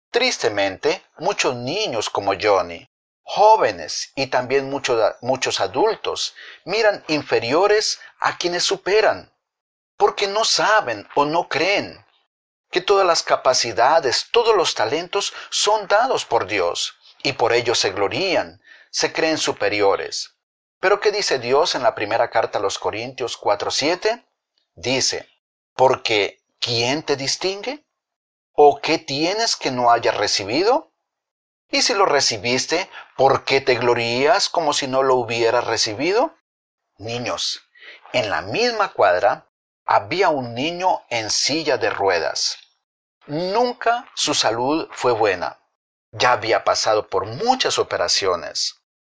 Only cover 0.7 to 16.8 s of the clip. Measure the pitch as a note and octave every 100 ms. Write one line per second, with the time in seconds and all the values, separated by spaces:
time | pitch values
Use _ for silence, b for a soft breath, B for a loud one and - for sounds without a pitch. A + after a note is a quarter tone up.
0.7 | F#2 C#3 F#3 - - E3 G3+ E3 B2 B2
1.7 | F3+ G#3+ A#2+ - - G2 G2 G#2 G2 F2
2.7 | E2+ - _ _ _ - - G#3+ A3 C3+
3.7 | F2+ D#2 - - - C3 C3+ B2+ C3+ C3+
4.7 | C#3 C3 A#2 G#2 - A#2+ B2+ B2+ - G2
5.7 | A2 G#3+ G3 - D#2+ - B B B -
6.7 | G3+ A3 G3 - D3+ C3 A#2 A2+ D3 G3+
7.7 | G#3+ G#3+ - B B - - F3 F3 -
8.7 | F#3+ - G#3 G3+ F2 - _ _ _ _
9.7 | _ _ _ G#3 G#3 G3+ G3+ - - E3
10.7 | G#3+ B2+ G#2+ G2+ - D3 E3 - - E3+
11.7 | G3+ G#2+ C#2+ _ _ _ _ _ _ _
12.7 | F3+ - G3 F#3 E3 - C3+ - B2+ A#2+
13.7 | A2 A#2+ E3 C#3 A2 - A#3 A3+ G#3+ D#3
14.7 | - A2 D#3+ F3 G3+ G3+ B B - -
15.7 | G#3+ F#3+ G3+ B3+ F#3 - A2+ G2+ G#2+ F2
16.7 | -